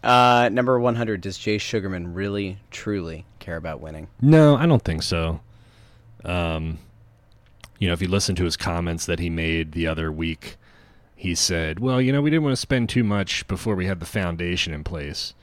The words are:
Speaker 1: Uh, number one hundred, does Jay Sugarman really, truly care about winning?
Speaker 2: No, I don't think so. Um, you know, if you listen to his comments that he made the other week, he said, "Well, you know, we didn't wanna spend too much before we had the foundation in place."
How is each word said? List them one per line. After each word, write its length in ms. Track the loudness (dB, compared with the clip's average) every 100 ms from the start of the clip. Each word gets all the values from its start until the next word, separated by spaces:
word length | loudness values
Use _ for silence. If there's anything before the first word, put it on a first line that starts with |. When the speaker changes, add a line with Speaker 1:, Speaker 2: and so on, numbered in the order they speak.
Speaker 1:
Uh, 460 | 6 6 8 6 4
number 260 | 2 2 2
one 180 | 2 0
hundred, 240 | -2 -4
does 180 | -6 -6
Jay 200 | -2 -2
Sugarman 540 | -2 -4 -4 -6 -6
really, 440 | -6 -4 -4 -6 -8 -14
truly 540 | -10 -4 -4 -4 -10 -16 -18
care 180 | -10 -8
about 240 | -8 -10
winning? 280 | -12 -14 -16 2
Speaker 2:
No, 360 | 6 8 8 6
I 100 | 4
don't 160 | 2
think 200 | 2 -4
so. 380 | -2 -2 -2 -4 -10 -20 -20 -20 -20 -20 -20 -14
Um, 540 | -6 -2 -2 -4 -6 -8 -14 -20 -20 _ _ -20 _ -20 -20 -2
you 80 | 0
know, 60 |
if 80 | 0
you 60 | 0
listen 260 | 0 0 0
to 80 |
his 120 | 0 -2
comments 500 | -4 -2 -2 -4 -4
that 120 | -4
he 120 | -2
made 420 | -2 0 0 -2
the 140 | -2 -2
other 240 | -2 -4
week, 440 | -4 -4 -6 -12 -20 -20 -20 -20 -20 _ -10
he 180 | -6
said, 460 | -2 0 0 -2 -2
"Well, 200 | -2 0
you 100 | 2
know, 80 | 2
we 80 | 2
didn't 120 | 2
wanna 140 | 0 -2
spend 320 | 0 0 2
too 140 | 2
much 420 | 2 0 -2 -6 -6
before 260 | -6 -2
we 120 | -2 -2
had 140 | -4
the 60 | -4
foundation 680 | -4 -2 -2 -4 -2 -4
in 100 | -6
place." 480 | -8 -8 -8 -8 -10 -14